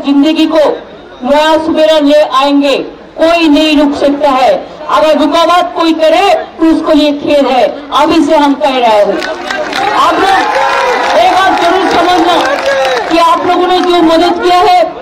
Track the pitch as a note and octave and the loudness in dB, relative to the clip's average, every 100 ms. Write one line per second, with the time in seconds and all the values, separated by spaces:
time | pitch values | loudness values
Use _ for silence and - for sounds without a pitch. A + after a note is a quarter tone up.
0 | C4+ C#4 D4+ D#4 D#4+ D#4+ C#4+ - - - | 0 0 0 0 0 2 0 -2 -10 -20
1 | - - B3 C#4+ D#4 D#4 D#4+ D#4 D#4 D#4 | -20 -12 -2 0 2 0 -2 0 2 2
2 | C#4+ D4+ D4+ C4 C#4+ C#4+ C#4 A#3 - - | 2 2 2 0 0 0 0 -2 -6 -14
3 | - - D#4+ E4+ D#4+ C#4+ D#4 D4 D4 - | -20 -2 0 2 2 2 2 2 0 0
4 | C#4+ C#4+ D4 C4 B3 - - - - D4+ | -2 0 0 2 0 0 -4 -14 -4 0
5 | D4+ D4 D4+ E4 E4 F4 F4 F4+ E4 D#4+ | 2 2 0 0 2 2 0 -2 -2 0
6 | D#4+ E4 G4 E4 - - D#4+ D4 - D4+ | 2 2 2 0 -2 -2 0 0 2 2
7 | D4+ C#4+ D#4+ D4 C4 C4 G#3+ - - - | 2 -2 0 0 2 0 0 -4 -6 -2
8 | E4 E4+ C#4+ D#4 C#4+ C4+ D4 C4 A#3+ G#3+ | 0 2 2 2 2 0 -2 0 2 2
9 | G3+ F#3 - - - - - - - - | 0 -2 -6 -10 -8 -8 -6 -4 -4 0
10 | D4 E4 G4 G4 - C5 B4+ B4+ C5 A#4+ | 0 0 0 0 0 -2 -2 -2 -2 -2
11 | - D4+ F4 F4+ F#4+ G4 E4+ F#4+ D#4+ - | -2 0 2 2 0 0 0 0 0 0
12 | E4+ F4+ E4+ D#4+ C4 C#4 C#4 C4+ C4+ B3+ | 0 0 0 0 -2 -4 -2 -2 -2 -4
13 | G#3+ E4 E4+ E4+ D4 F4 F4+ F4+ F4+ F4 | -2 0 2 0 0 0 0 0 0 2
14 | D#4+ E4 F4 F4 F4+ F4+ G4 F4+ D#4+ - | 2 2 2 0 0 2 4 2 0 -4